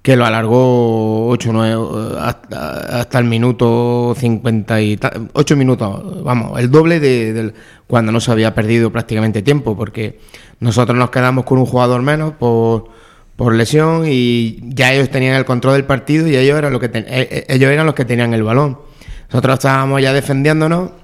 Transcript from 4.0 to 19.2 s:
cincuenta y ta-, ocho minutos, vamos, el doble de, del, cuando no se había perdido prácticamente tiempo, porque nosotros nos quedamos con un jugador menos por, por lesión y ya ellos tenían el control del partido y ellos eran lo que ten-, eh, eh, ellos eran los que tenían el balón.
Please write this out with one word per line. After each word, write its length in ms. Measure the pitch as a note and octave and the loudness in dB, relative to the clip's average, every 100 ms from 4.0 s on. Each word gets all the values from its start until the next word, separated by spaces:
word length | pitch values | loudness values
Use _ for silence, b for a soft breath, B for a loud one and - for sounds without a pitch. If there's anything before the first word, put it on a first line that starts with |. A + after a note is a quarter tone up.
| A#2+ A#2 | -2 -2
cincuenta 640 | A#2+ A2+ A#2+ A2 G2+ A2 | 0 0 0 -2 0 0
y 160 | G#2+ G#2 | 0 -2
ta-, 180 | B2+ - A2+ | -4 -6 -8
ocho 240 | - D3+ D3 | -2 0 2
minutos, 680 | C3 B2+ G#2+ G2+ G3 - | 2 0 -2 -6 -10 -10
vamos, 380 | A#2+ B2 A2 - | -2 -2 -2 -4
el 100 | B2 | 2
doble 300 | C#3+ D#3+ E3+ | 4 4 2
de, 320 | D3 B2 A2 | 2 0 0
del, 220 | A2 A2 - B B _ | -4 -6 -10 B B _
cuando 240 | A#2+ A2 | 0 2
no 80 | A2+ | 0
se 100 | A2+ | 0
había 240 | A2+ A2 | 2 2
perdido 380 | A2 G#2+ A#2 A#2 | 0 0 2 2
prácticamente 500 | A#2+ - A2 A2 G#2+ | -2 -4 -2 0 -2
tiempo, 340 | G2+ D3 C3+ G2+ | 0 0 0 -6
porque 440 | G#2 - G#2+ - B B B B | -6 -8 -10 -10 B B B B
nosotros 360 | A#2+ A2+ A#2+ B2 | -2 0 2 2
nos 140 | B2 | 0
quedamos 340 | C3 B2+ C3 | 0 0 0
con 140 | A#2+ C3 | 0 0
un 80 | B2 | 2
jugador 360 | B2 B2 B2 | 2 2 0
menos 320 | B2+ D3+ D#3 | 0 -2 -4
por, 500 | D3+ A#2+ A#2 A2+ A2+ A2 B B B B | -2 0 2 0 -2 -4 B B B B
por 180 | - A#2 | -4 0
lesión 520 | A2+ A2+ D3+ D#3 E3 D#3+ | 2 2 2 2 0 0
y 540 | C3 B2 A#2+ A#2 A2+ | 0 2 0 -2 -6
ya 300 | A#2+ A#2 B2+ | -12 -2 2
ellos 180 | C3+ C3 | 2 0
tenían 240 | C#3 C3 | 0 0
el 100 | C3+ | 0
control 300 | B2+ B2 B2+ | 0 0 2
del 100 | C#3 | 0
partido 440 | C3+ C3+ - D3+ E3 | 0 -4 0 0 2
y 80 | C3+ | 2
ellos 200 | C3 D3 | 2 2
eran 160 | D3 | 0
lo 60 | B2+ | -2
que 100 | A#2+ | -4
ten-, 180 | A#2 G#2 | -6 -6
eh, 200 | C3 C3 | -4 -4
eh, 180 | - - | -6 -2
ellos 240 | C3+ C3+ | 2 2
eran 140 | C#3+ D#3+ | 2 0
los 100 | C#3+ | -2
que 80 | |
tenían 280 | B2 A#2+ A#2+ | -2 0 0
el 120 | A#2 | 0
balón. 340 | G#2+ A#2+ D3 C3 B B B B | 0 2 0 -4 B B B B